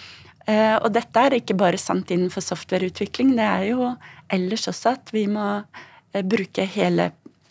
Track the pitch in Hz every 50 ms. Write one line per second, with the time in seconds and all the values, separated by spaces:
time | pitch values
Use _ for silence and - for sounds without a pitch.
0 | - - - - - - - _ _ - 214 214 220 220 220 - - 226 202 233
1 | - - - 226 254 277 277 240 - - 202 185 208 175 175 190 - - 180 185
2 | 185 - 175 180 180 180 - 196 - - 180 160 - - 185 185 190 185 - -
3 | 202 196 - - 247 269 262 233 214 208 190 185 190 208 247 254 247 247 247 -
4 | - - - - - - 196 185 180 185 220 220 - 190 180 - - 233 262 269
5 | - - - 220 208 202 208 208 208 202 208 208 214 - - - - - - -
6 | _ _ - 202 190 190 226 214 190 - - - 190 190 185 208 180 180 175 170
7 | 175 175 - _ _ - - _ _ _